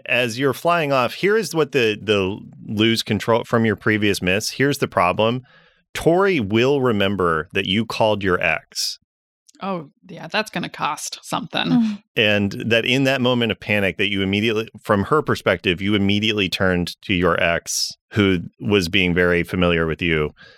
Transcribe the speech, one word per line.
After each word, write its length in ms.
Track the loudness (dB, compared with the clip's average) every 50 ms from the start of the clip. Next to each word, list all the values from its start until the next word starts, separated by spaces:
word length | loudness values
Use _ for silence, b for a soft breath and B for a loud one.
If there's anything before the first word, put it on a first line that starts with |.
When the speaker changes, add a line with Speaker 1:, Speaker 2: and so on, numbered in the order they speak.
| -4
Speaker 1:
as 340 | -2 0 0 0 -2 -2 0
you're 140 | 0 0 0
flying 400 | 0 0 0 0 0 0 0 0
off, 200 | 0 0 0 -2
here 200 | -2 0 0 0
is 180 | 0 0 -2 0
what 200 | -2 -2 0 2
the, 240 | 2 2 2 0 -2
the 380 | 0 0 2 2 2 -2 -4 -6 -12 -18 -20 -18 -12 -6 0
lose 300 | 2 4 4 4 2 0
control 400 | -2 -2 -2 2 2 2 2 2
from 220 | 0 0 2 2
your 100 | 2 0
previous 460 | 0 0 0 0 2 2 0 0 0
miss. 300 | 0 0 0 0 -2 -4
Here's 260 | -2 -2 0 0 0
the 100 | -2 -4
problem. 540 | -2 0 2 2 2 2 2 0 0 0 -2 -6 b b b b b b b b b -10
Tori 460 | -2 0 0 2 2 2 2 0 0
will 400 | -2 0 2 2 2 2 2 2
remember 720 | 0 0 0 2 0 0 0 0 0 0 0 -2 -4 -4
that 140 | -4 -4 -2
you 200 | 0 0 -2 -2
called 380 | -4 -2 0 0 0 0 0 0
your 180 | 0 0 0
ex. 560 | 0 -2 -2 -2 -6 _ -8 -6 -6 -6 -8 -10 _ _ _ _ _ _ _ _ _ _ _ -12
Speaker 2:
Oh, 300 | -8 -8 -8 -8 -10 -14 _ _ _ -20
yeah, 180 | -18 -16 -14
that's 220 | -6 -6 -6 -6 -4
gonna 180 | -6 -8 -8 -8
cost 500 | -8 -6 -6 -6 -6 -6 -10 -12 -12 -14
something. 440 | -10 -8 -8 -8 -8 -6 -4 -4 -2
Speaker 3:
Mm. 360 | 2 2 2 2 2 -2 -6 _ _ 0
Speaker 1:
And 340 | 0 2 2 2 2 0 -2 -4 -4 -2
that 200 | 0 0 2 2
in 180 | 2 2 2 2
that 160 | 2 0 2
moment 300 | 2 2 2 2 0 0
of 80 | -2 -4
panic 360 | -2 -2 0 0 0 0 0
that 120 | -2 -2 -2
you 120 | 0 -2
immediately, 460 | 0 0 0 0 0 0 0 -2 -4 -6 -12 -10
from 220 | -2 0 2 2 2
her 160 | 2 0 0
perspective, 600 | 0 0 -2 -2 0 -2 -2 0 0 -2 -2 0
you 140 | 0 0 0
immediately 540 | 2 2 2 0 0 0 0 0 0 -2 -2
turned 500 | 0 0 0 2 2 0 -2 -4 -6 _ -4
to 100 | -2 0
your 280 | 2 2 2 2 2
ex 500 | 2 0 0 -2 -4 -6 -6 -4 -6 -6 -8 _ _ -6 0
who 260 | 2 4 4 2 0 -2 -8 _ -8
was 300 | -2 2 2 2 2 2
being 240 | 0 2 2 2 2
very 300 | 2 2 2 2 0 0
familiar 420 | -2 -2 0 2 2 2 2 0
with 160 | -2 -2 -2
you. 300 | 0 0 0 0 0 -2 -6 b b b b